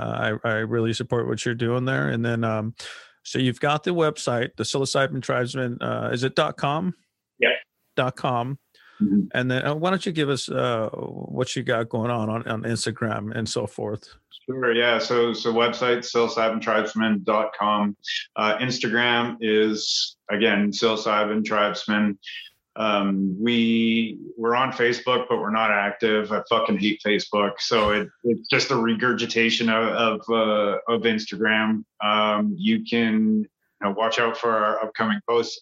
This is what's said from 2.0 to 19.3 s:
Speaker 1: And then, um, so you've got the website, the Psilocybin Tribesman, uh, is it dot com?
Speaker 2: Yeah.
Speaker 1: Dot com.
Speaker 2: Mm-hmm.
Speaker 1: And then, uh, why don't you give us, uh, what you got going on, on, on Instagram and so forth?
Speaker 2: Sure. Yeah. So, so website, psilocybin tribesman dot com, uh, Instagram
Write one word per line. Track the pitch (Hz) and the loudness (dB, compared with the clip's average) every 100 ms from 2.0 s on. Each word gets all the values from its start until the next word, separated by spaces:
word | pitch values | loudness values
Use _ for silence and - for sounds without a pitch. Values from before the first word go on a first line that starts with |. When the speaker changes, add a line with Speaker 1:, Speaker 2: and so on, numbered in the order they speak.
| 143 | 0
Speaker 1:
And | 120 | -2
then, | 117 117 | -2 -2
um, | 113 110 110 - - - - _ | -2 -2 -4 -8 -16 -18 -20 _
so | - 127 | -8 -2
you've | 127 117 | 0 0
got | 147 151 | 0 0
the | - | -2
website, | 175 156 151 - 120 123 - | 0 0 0 -2 -2 -4 -4
the | |
Psilocybin | - 139 135 143 135 139 | -4 -2 0 0 0 -2
Tribesman, | - 127 123 135 123 123 | -4 -2 -2 -4 -6 -4
uh, | 120 117 113 | -6 -4 -4
is | 123 | -2
it | 131 | -2
dot | - 151 - | 0 -2 -2
com? | 143 151 180 - _ _ _ _ | -2 -2 -4 -6 _ _ _ _
Speaker 2:
Yeah. | - - - _ _ - | 0 0 -6 _ _ -2
Speaker 1:
Dot | 127 - | -2 -2
com. | 147 120 123 139 _ _ - _ | -2 0 -2 -6 _ _ -20 _
Speaker 2:
Mm-hmm. | 208 202 185 | 2 2 2
Speaker 1:
And | - 127 | 0 0
then, | 127 - | 0 0
uh, | |
why | 151 175 | 0 0
don't | 190 | 0
you | 202 | 0
give | 160 143 | 0 0
us, | 135 - | 0 -2
uh, | 131 127 113 110 | -2 0 0 -2
what | - - - - 135 123 | -4 -8 -10 -8 -4 -2
you | 139 | -2
got | 135 117 117 | 0 0 0
going | 120 117 | -2 -2
on, | 120 107 | -2 -2
on, | 113 113 | -4 -4
on | 113 | -4
Instagram | 117 113 - 110 113 110 104 117 | -2 -2 -4 -4 -4 -4 -4 -6
and | 110 | -4
so | 120 113 | -4 -6
forth? | - 107 104 - - _ - - | -6 -6 -6 -12 -20 _ -18 -10
Speaker 2:
Sure. | 131 123 | -2 0
Yeah. | 117 120 113 | 2 4 2
So, | - 120 117 | 2 2 2
so | 110 120 | 0 0
website, | 113 117 110 123 120 | 2 2 2 0 0
psilocybin | - 120 117 117 113 110 | 0 0 0 2 0 0
tribesman | 110 107 107 110 110 104 | 0 0 0 0 0 0
dot | 92 107 107 - | 2 0 0 0
com, | 104 104 104 101 - - - | 0 2 0 -2 -6 -8 -6
uh, | - 107 107 | -2 0 0
Instagram | 127 123 120 117 120 120 120 | -2 -2 -2 0 2 2 0